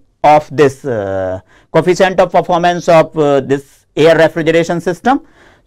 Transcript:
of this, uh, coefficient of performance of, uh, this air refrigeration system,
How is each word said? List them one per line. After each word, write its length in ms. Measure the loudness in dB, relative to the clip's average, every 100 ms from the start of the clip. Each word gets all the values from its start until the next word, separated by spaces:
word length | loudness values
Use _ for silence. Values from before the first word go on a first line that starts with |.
| _ _
of 240 | 2 2 0
this, 340 | 0 0 0
uh, 560 | -6 -6 -4 -4 -6 -8 -12 _ _
coefficient 480 | -2 0 0 0 0
of 140 | 0
performance 560 | 0 -2 -2 -2 -2 2
of, 280 | 2 2 0
uh, 220 | 0 0
this 480 | 0 -4 -6 _ _
air 220 | 0 2 4
refrigeration 640 | 2 0 0 0 0 -4
system, 440 | -6 -4 -2 -2 -4 _ _ _